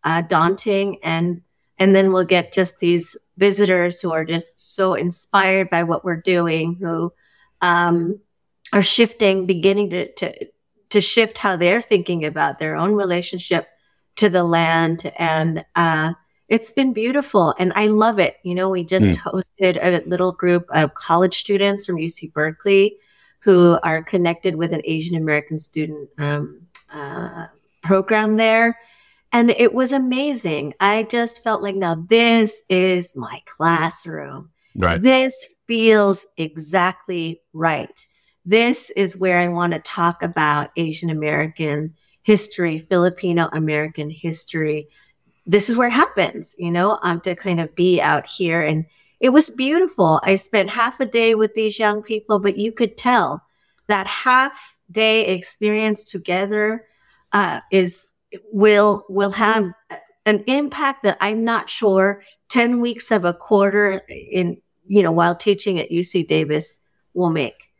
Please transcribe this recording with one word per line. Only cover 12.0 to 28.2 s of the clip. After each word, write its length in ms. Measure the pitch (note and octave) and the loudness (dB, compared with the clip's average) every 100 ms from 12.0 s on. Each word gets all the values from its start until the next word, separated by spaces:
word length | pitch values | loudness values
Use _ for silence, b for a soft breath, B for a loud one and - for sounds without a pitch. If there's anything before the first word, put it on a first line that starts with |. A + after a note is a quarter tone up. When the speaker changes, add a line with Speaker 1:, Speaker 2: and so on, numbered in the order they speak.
| F3 F3 D3+ | 0 -4 -4
Speaker 1:
about 320 | D#3 D3+ - | -2 -2 -2
their 160 | D#3 D#3 | -6 -2
own 180 | F3 | 0
relationship 760 | G#3+ F#3+ F3 F3 F3+ - F3 - _ _ _ _ - | 0 0 -2 -4 -10 -4 -4 -4 _ _ _ _ 0
to 140 | G#3 | 2
the 140 | F3+ F3 | 2 2
land. 680 | E3 E3 E3 E3 E3 E3+ - | 2 2 2 0 -2 -8 -4
And, 460 | E3+ D#3+ D#3+ D#3+ - - | -2 0 -2 -4 -6 0
uh, 380 | E3+ D#3+ D#3+ E3+ _ _ _ | 0 2 -2 -6 _ _ _
it's 220 | A3 A3+ | -2 -2
been 200 | - C4 | -2 -2
beautiful, 640 | G#3+ A#3 C4+ C#4 G#3 E3 - | 0 -2 -2 0 2 2 0
and 140 | F#3 - | -2 0
I 120 | G#3+ | 2
love 320 | G#3+ A3 G#3 | 4 2 2
it. 160 | D#3+ - | -2 -2
You 100 | F#3 | -6
know, 160 | F3+ F#3+ | -4 -2
we 140 | F#3 | -2
just 320 | E3 F#3+ G3+ - | -2 2 2 2
Speaker 2:
Hmm. 120 | - | -4
Speaker 1:
hosted 480 | F#3+ - _ F#3 F3 | -8 -8 _ 0 0
a 260 | F3+ F3 - | 0 0 -2
little 260 | F3 F#3 | -2 -2
group 320 | F3 F3+ F3 F3 | 0 0 0 0
of 220 | D#3+ D3+ | 0 0
college 420 | - - E3+ F#3 - | -4 0 2 2 -2
students 480 | - G3 G3+ G3+ G3+ | -2 0 0 -2 -6
from 120 | F3 | -6
U 100 | D#3+ | -6
C 180 | - E3 | -8 -10
Berkeley 640 | D3+ D#3 D#3+ G3+ G3 G3+ G3+ b b b b | -4 -4 -4 2 4 4 0 b b b b
who 400 | - F3+ F3 E3+ | 4 6 6 6
are 220 | E3 D#3+ | 0 -4
connected 520 | E3 F#3 F3 E3+ F#3+ D#3 | -2 0 0 0 -4 -2
with 180 | E3 | -4
an 80 | E3 | -4
Asian 320 | - D#3+ D#3+ E3+ | -4 -4 -4 -4
American 420 | D#3 D3+ D3 D#3 | 0 -2 -2 -10
student, 520 | - D#3 D#3 D3+ C#3 - | -8 -8 -8 -8 -16 -8
um, 500 | D3 D3 D3 - _ - _ | -4 -4 -6 -14 _ -20 _
uh, 540 | D#3 C#3+ C3+ - - E3 _ _ _ | -16 -12 -10 -12 -12 -18 _ _ _
program 540 | E3 F#3+ F#3+ G#3+ | 0 0 2 0